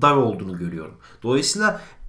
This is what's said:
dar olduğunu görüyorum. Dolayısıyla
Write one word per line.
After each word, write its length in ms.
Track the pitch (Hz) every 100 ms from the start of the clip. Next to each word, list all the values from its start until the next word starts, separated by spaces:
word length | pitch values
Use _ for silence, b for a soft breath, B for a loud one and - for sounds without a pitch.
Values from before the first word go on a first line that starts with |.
dar 140 | 143 139
olduğunu 420 | 117 95 95 87
görüyorum. 360 | 85 82 76 - B B
Dolayısıyla 580 | 113 135 - 202 214 208 B B